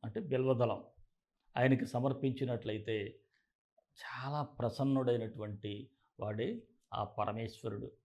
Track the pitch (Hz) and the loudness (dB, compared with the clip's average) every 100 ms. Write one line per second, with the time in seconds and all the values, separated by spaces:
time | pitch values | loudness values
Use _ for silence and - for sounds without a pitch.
0 | 113 214 185 131 131 123 120 98 - - | -4 -4 -2 0 4 4 4 2 -6 -20
1 | - _ _ _ _ - 131 131 135 123 | -20 _ _ _ _ 2 6 6 2 0
2 | 135 131 139 123 127 117 113 107 98 107 | 0 2 0 0 -2 -2 -2 -4 -2 -2
3 | 101 - _ _ _ _ _ _ _ - | -2 -8 _ _ _ _ _ _ _ -18
4 | - 123 131 147 143 - 120 - 135 135 | -12 -8 -4 -2 -4 -2 -2 2 2 4
5 | 123 120 110 107 107 104 107 101 - _ | 4 2 2 -6 -6 -6 -6 -8 -10 _
6 | _ _ 104 107 131 233 - _ _ 117 | _ _ -4 -2 -2 -4 -10 _ _ -6
7 | 104 - 104 107 113 - 113 104 107 - | -4 -2 -2 -2 -6 -6 -8 -6 -8 -12